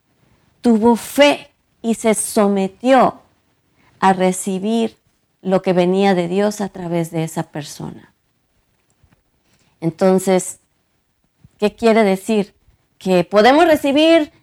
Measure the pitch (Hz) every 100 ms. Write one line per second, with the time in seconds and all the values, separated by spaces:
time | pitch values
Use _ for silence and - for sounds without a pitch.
0 | _ _ _ _ _ _ 240 220 233 226
1 | - - 285 - - _ _ _ 226 226
2 | 226 208 - - 202 202 190 - 240 262
3 | 190 - _ _ _ _ _ _ _ _
4 | 190 190 185 185 - 190 202 226 226 -
5 | _ _ _ _ 190 185 - 180 180 190
6 | 202 180 170 185 208 208 196 - 175 170
7 | 165 170 160 170 160 156 147 - - -
8 | - _ _ _ _ _ _ _ _ _
9 | _ _ _ _ _ _ _ _ 165 160
10 | 190 190 190 185 - - _ _ _ _
11 | _ _ _ _ _ _ 208 - 226 220
12 | 208 190 - 220 196 _ _ _ _ _
13 | 185 185 175 202 220 285 339 311 277 277
14 | 320 330 302 _